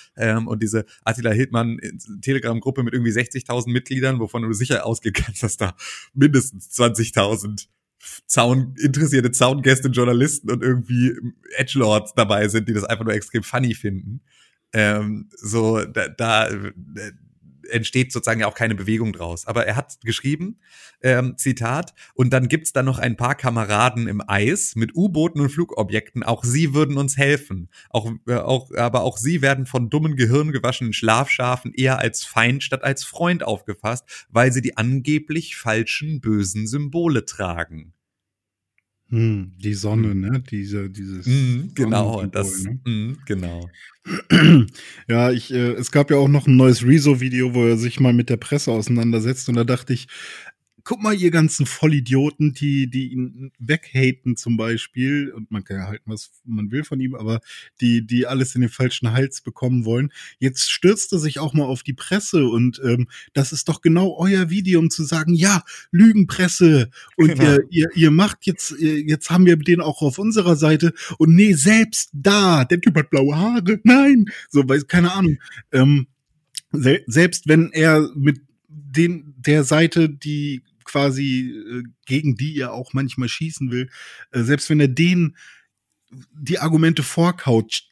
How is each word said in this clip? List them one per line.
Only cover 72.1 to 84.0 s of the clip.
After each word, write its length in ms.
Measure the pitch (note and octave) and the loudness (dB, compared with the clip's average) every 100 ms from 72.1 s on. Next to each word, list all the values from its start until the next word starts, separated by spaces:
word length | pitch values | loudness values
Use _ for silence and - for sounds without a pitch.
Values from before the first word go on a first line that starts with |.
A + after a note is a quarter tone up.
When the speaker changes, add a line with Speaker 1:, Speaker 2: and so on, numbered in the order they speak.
Speaker 2:
da, 540 | C#3+ G3 G#3 F#3+ D#3 B2 | 0 2 4 4 4 2
der 160 | F3 | 2
Typ 160 | G3 D#3 | 4 2
hat 120 | - | 0
blaue 280 | C#3 C#3 D3+ | 2 2 2
Haare, 420 | A3 A#3+ F3 A3 | 0 0 0 2
nein“, 420 | A3 C4 C#4 B3+ G3+ - - | 6 6 6 4 2 -4 -2
so, 180 | C#3+ C3 | 0 2
weil, 140 | D3 | 0
keine 300 | C3+ F3 F3 | 2 2 2
Ahnung, 240 | F#3+ E3+ C3+ - - _ | 2 0 0 -8 -20 _
ähm, 360 | C3 C#3 C#3+ B2+ _ _ _ _ - _ | 4 4 4 0 _ _ _ _ -18 _
sel-, 300 | D3 B2+ E4 - | 0 2 2 2
selbst 400 | C3 F3 - D3+ | 2 2 2 4
wenn 240 | D#3+ E3+ | 4 4
er 380 | D#3+ D#3+ D#3 D3+ D3 | 2 4 4 2 0
mit 260 | C#3+ C#3 _ _ _ | 0 0 _ _ _
den, 640 | D3+ C#3+ C#3+ E3+ E3+ D3 C3 | -20 -6 0 0 -2 -12 -8
der 260 | D3 D3+ | 0 2
Seite, 460 | C3 D#3 E3 E3+ D#3 | 2 2 2 2 0
die 540 | C#3+ D3 D3 D3 B2+ _ _ - | -2 -8 -6 -6 -8 _ _ -6
quasi, 640 | C#3+ C#3 C3 C#3 B2+ B2+ | -2 0 -2 -2 -4 -4
äh, 320 | A2+ G2+ B2 B2 _ - | -10 -12 -12 -12 _ -6
gegen 300 | C3+ D3 A2 | -2 -2 -4
die 220 | D3+ C#3+ | -6 -6
er 140 | B2 | -8
auch 200 | A#2 B2 | -10 -8
manchmal 360 | C3+ C3+ - A#2+ | -6 -6 -6 -6
schießen 420 | - D#3+ - C3 | -6 -10 -8 -6
will, 180 | B2 B2+ - | -6 -8 -14